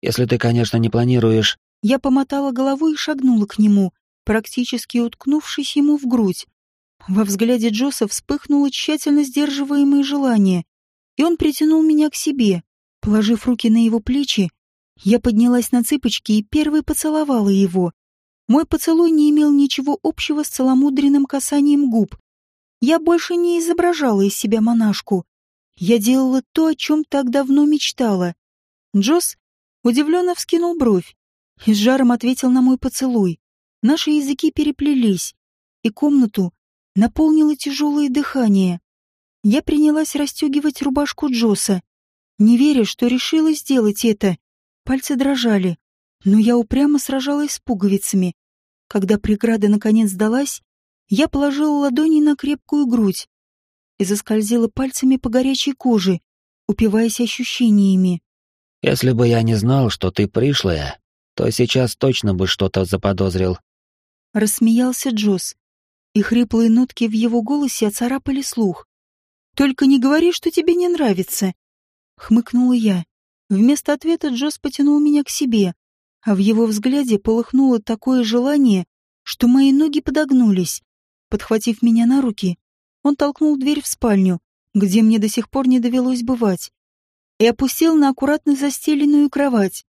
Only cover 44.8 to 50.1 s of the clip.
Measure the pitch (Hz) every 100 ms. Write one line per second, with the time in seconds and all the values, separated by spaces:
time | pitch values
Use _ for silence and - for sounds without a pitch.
44.8 | - 262 - 277 269 277 240 208 185 170
45.8 | _ _ _ _ 190 208 214 240 233 269
46.8 | 294 294 - 269 262 285 294 - - 214
47.8 | 202 196 - 196 180 - _ _ _ _
48.8 | _ 208 190 208 - 208 233 233 202 208
49.8 | 220 220 220